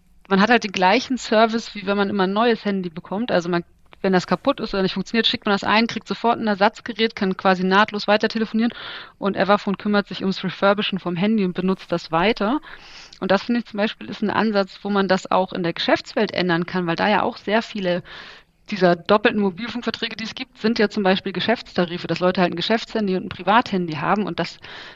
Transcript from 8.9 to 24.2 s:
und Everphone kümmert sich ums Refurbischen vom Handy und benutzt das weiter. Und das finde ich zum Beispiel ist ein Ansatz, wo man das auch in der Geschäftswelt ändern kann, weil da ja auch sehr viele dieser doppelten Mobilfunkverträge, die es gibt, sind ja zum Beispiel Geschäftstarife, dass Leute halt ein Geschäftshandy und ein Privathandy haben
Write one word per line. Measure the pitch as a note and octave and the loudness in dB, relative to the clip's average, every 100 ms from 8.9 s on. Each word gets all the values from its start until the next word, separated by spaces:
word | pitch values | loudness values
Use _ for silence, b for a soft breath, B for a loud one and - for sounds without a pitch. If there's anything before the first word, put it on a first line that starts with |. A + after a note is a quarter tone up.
| B B - | B B -6
und | G3 - | -4 0
Everphone | F3+ G3+ - F#3+ | 2 2 0 -4
kümmert | G#3 G#3 - | 0 0 0
sich | F#3+ | -4
ums | F#3+ F#3 | -4 -4
Refurbischen | F#3 - G3 G3+ G#3 F#3+ | -6 0 2 2 0 -4
vom | F3+ F3 | -4 -2
Handy | G#3 A3 | 0 2
und | F#3 | 0
benutzt | F3+ F#3 F#3 - | -2 -2 -2 -4
das | E3+ - | -6 -2
weiter. | D#3+ G3 - G#3 D4+ B B B B B - | 0 0 0 0 -2 B B B B B -8
Und | F#3+ | 0
das | G3 | 2
finde | - A#3+ | 2 -4
ich | - | -4
zum | G#3 | -4
Beispiel | G#3+ - G#3+ | -4 -6 -12
ist | G3+ | -4
ein | G#3 | -2
Ansatz, | - A3 G3+ F#3+ - | 0 0 0 -2 -6
wo | G3+ | -2
man | G3+ F#3+ | 0 2
das | F#3 - | 0 2
auch | F#3 F#3+ | 0 0
in | F#3+ | -2
der | E3+ | -4
Geschäftswelt | - - D#4+ - - G#3 | -2 0 0 -2 -2 -2
ändern | - F3+ E3+ F3 | 0 0 0 0
kann, | F#3 F3 | -2 -2
weil | E3 | 0
da | F#3+ | 2
ja | G3+ | 2
auch | - - | 0 -4
sehr | - G#3+ | -2 -2
viele | - G#3+ F#3 F3 B B B B B _ - | -2 -4 -2 -4 B B B B B _ -12
dieser | G3+ F3+ F3 | 2 2 2
doppelten | - G#3 A#3 G#3+ | 2 4 4 2
Mobilfunkverträge, | G3+ E3+ A#3 A#3 A3+ - A3+ A3 | 0 -2 -8 -6 -6 -6 -6 -8
die | |
es | A3 | -10
gibt, | - C4 - | -10 -14 -2
sind | G#3+ A#3 | 0 2
ja | G#3 | 2
zum | - | 4
Beispiel | F#3+ F#3+ G3+ | 4 2 0
Geschäftstarife, | F#3 - F3+ - - F3 E3+ - | -4 -2 -2 -2 -2 -2 -4 -6
dass | E3+ | 0
Leute | F3+ F#3 | 0 2
halt | F3 | 0
ein | F3 | 0
Geschäftshandy | E3+ A3+ - A3+ G3+ F#3 | -2 -2 -2 -4 -2 -2
und | F#3 | -4
ein | |
Privathandy | - F#3 A3 - F#3 F3 | -4 2 2 2 -2 -2
haben | D3 D#3+ G3+ | -2 0 0